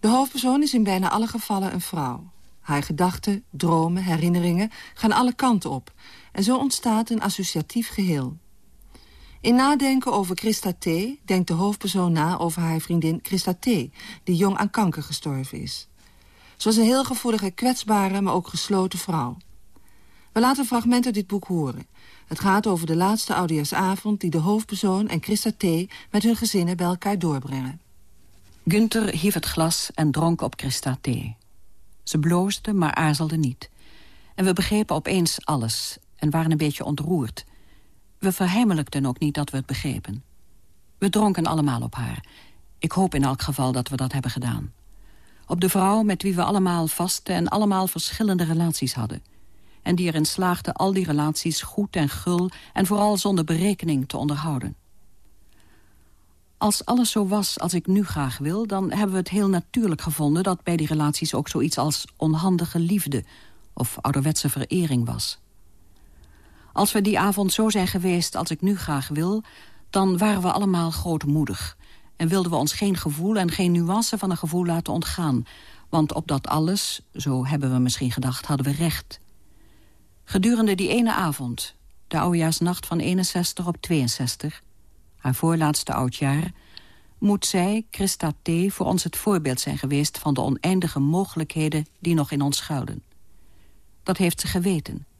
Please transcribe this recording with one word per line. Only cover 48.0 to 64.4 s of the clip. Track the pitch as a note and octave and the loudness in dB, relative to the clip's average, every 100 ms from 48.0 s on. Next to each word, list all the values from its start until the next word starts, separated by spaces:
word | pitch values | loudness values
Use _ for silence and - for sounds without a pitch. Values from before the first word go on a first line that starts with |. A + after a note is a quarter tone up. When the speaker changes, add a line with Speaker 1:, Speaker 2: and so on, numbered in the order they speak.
| - - G#3+ F#3 | -6 -2 2 2
Speaker 2:
relaties | E3+ E3 E3+ - B2+ | 2 2 2 0 -2
hadden. | - A2+ - - - - - - - | -2 -6 -8 -14 -20 -20 -20 -20 -12
En | - F3 | -2 0
die | F3+ | 2
erin | D#3 D3+ | 0 0
slaagde | - F#3 F3 - | 0 0 0 -4
al | - F#3+ | -2 0
die | F#3+ F3 | 0 0
relaties | D3 D3+ D3+ E3 D#3 | 0 0 0 -2 -4
goed | - - G3+ F3+ | -4 -4 -4 0
en | D3 | -2
gul... | - - F3 F3+ - - | -2 -2 0 0 -6 -10
en | - F#3+ | -2 0
vooral | G3+ G#3 G3+ | 2 2 2
zonder | G3+ F#3+ | 2 0
berekening | D#3+ D#3+ F#3+ F#3+ E3 C#3+ C3 | 2 2 2 0 0 0 -2
te | - | -2
onderhouden. | D3 C#3+ D#3+ C#3 A#2 - _ - - - - - - - - - - - - - _ _ _ _ | -2 -2 -2 -4 -6 -12 _ -20 -20 -20 -20 -20 -20 -20 -20 -20 -20 -20 -20 -20 _ _ _ _
Als | G#3+ - - | 0 0 0
alles | B3 A#3 | 2 2
zo | - G3 | 2 0
was | G#3 G3 - | 0 -2 -2
als | E3+ | -2
ik | F3 F3 | -2 2
nu | G3 F#3+ | 2 2
graag | D#3+ C3+ A#2+ | -2 -4 -4
wil... | C#3+ F#3+ A3+ | -4 -2 -2
dan | G3 F#3+ | -2 -2
hebben | G3 G#3 | 0 0
we | F#3+ | 0
het | F3+ | -2
heel | F#3+ G3 | 0 2
natuurlijk | F3+ - - A3 D#3 | 2 0 0 0 0
gevonden... | - D3+ D3 D#3+ | -2 0 2 2
dat | F#3+ F3+ | 2 -2
bij | - E3+ | 0 0
die | D#3 | 0
relaties | D#3 D3 D3+ D#3+ | 2 0 0 -2
ook | A#2 D3 | -2 -2
zoiets | D#3+ D#3+ - | -2 -2 0
als | C#3+ D3 - - | 0 -2 -6 -2
onhandige | D#3 D#3 F#3 F3+ E3+ E3+ | 0 2 2 0 0 -2
liefde... | E3+ G#3 D3+ C3 - - - - - | 0 0 0 -4 -6 -18 -20 -20 -20
of | - B2 - | -8 -6 -4
ouderwetse | - - C#3+ D3+ | -2 0 0 0